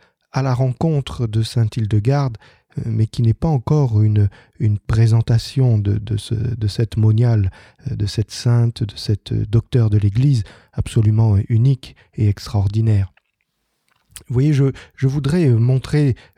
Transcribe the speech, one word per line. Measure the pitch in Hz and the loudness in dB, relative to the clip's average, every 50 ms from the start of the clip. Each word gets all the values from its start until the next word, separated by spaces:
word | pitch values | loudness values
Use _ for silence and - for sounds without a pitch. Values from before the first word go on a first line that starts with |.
| _ _ _ _ _ _ | _ _ _ _ _ _
à | - 139 | -4 -4
la | 131 135 123 | -2 0 0
rencontre | 120 135 127 123 - 170 165 156 143 131 - - - 123 | 0 0 -2 -2 -2 -2 0 0 -2 -4 -6 -6 -6 -6
de | 110 104 113 | -2 -2 -2
Sainte-Hildegarde, | 110 - - 120 113 104 - 123 107 98 107 104 101 131 139 143 139 131 113 - - - _ _ _ _ _ | -2 0 0 0 0 0 -2 -4 -2 0 0 0 2 2 0 0 0 -2 -6 -10 -18 -20 _ _ _ _ _
euh, | 143 127 | -10 -6
mais | 113 110 110 110 | -4 -2 -2 -2
qui | - - - | -2 0 0
n'est | 120 113 110 | 0 0 0
pas | - - 165 | 0 0 0
encore | 156 127 - - 151 151 143 123 110 107 | 0 -2 0 0 2 2 2 2 2 2
une, | 107 110 107 104 101 98 - - _ _ _ _ | 2 4 4 2 2 0 -2 -8 _ _ _ _
une | 117 107 104 101 | -2 -2 -2 -2
présentation | - - 120 110 117 110 113 113 113 - 120 113 - - - 135 131 123 113 | -4 -2 2 2 4 4 4 2 2 2 0 0 0 -2 -2 0 2 2 2
de, | 107 101 104 101 | 2 0 0 -2
de | 107 107 110 110 | -2 -4 -4 -6
ce, | 104 - - 117 | -6 -4 -6 -6
de | 110 113 117 113 117 110 | -4 -4 -4 -4 -4 -4
cette | 101 - - 117 - - | -4 -2 -2 -4 -2 0
moniale, | 110 107 110 107 110 123 120 117 107 98 95 - - - - _ _ - 123 | 0 2 2 4 4 2 2 2 2 0 -2 -4 -8 -20 -20 _ _ -10 -10
euh, | 117 | -6
de | 104 104 | -4 -6
cette | 98 - - 104 - | -4 -4 -6 -6 -6
sainte, | - - - 120 120 120 117 117 - - 110 | -8 -4 -2 0 2 2 2 0 -2 -4 -6
de | 101 - | -6 -6
cette, | - - - 107 - - - 110 | -10 -4 -4 -4 -4 -4 -6 -4
euh, | 110 107 | -4 -4
docteure | 104 104 117 - _ - 123 113 107 | 0 0 -2 -2 _ 0 0 2 2
de | 104 | 2
l'Église, | 104 98 101 98 117 131 147 139 113 98 - - - _ _ | 2 0 0 0 0 2 2 0 0 -2 -8 -14 -20 _ _
absolument, | _ - - - - 120 107 107 107 110 113 113 101 | _ -8 -8 -2 0 2 2 2 2 2 2 4 2
euh, | 98 110 - | 2 0 0
unique | 120 110 120 139 135 - - - - _ _ _ _ | 0 2 2 2 0 0 -4 -20 -20 _ _ _ _
et | - 110 104 | -2 0 0
extraordinaire. | 101 - - - - 101 98 98 104 113 110 113 107 98 95 90 _ _ _ _ _ _ _ _ _ _ _ _ _ _ _ _ _ _ _ _ _ - - - | 0 -2 -8 -4 -2 -2 -2 0 0 0 0 2 2 0 0 -2 _ _ _ _ _ _ _ _ _ _ _ _ _ _ _ _ _ _ _ _ _ -20 -12 -4
Vous | 120 | -2
voyez, | 123 139 151 151 | 0 2 2 2
je, | 131 139 135 127 - - - _ | 2 2 0 -2 -6 -16 -20 _
je | - 131 | -4 -2
voudrais, | 135 135 151 131 139 156 185 170 135 | -2 -2 -2 -2 -2 0 2 2 2
euh, | 120 | 2
montrer, | 110 120 123 131 131 - - - 147 147 139 117 - - _ _ | 2 2 2 0 0 -2 -2 0 0 2 0 -2 -4 -8 _ _